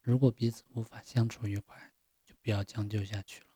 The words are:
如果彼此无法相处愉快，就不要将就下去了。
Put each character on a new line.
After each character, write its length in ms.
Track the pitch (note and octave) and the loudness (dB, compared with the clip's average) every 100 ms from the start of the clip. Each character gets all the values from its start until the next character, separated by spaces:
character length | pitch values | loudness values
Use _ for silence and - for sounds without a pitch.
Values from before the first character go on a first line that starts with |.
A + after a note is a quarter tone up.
如 180 | - B2+ | 2 4
果 120 | C3+ | 4
彼 200 | A2+ A#2 | 4 -2
此 140 | A#2 _ | -2 _
无 120 | A#2+ | -10
法 180 | A2 A2+ | -8 -12
相 260 | - A#2+ A#2 | -4 0 0
处 180 | - G#2+ | 0 -4
愉 120 | G2+ | -4
快， 360 | - - - _ _ _ | -8 -20 -20 _ _ _
就 100 | _ _ | _ _
不 80 | - | -2
要 140 | G2+ | -2
将 240 | G2+ - G#2 | -2 -4 -4
就 160 | G#2+ | -4
下 180 | G2 G2+ | -4 -8
去 180 | - - | -10 -18
了。 40 | _ | _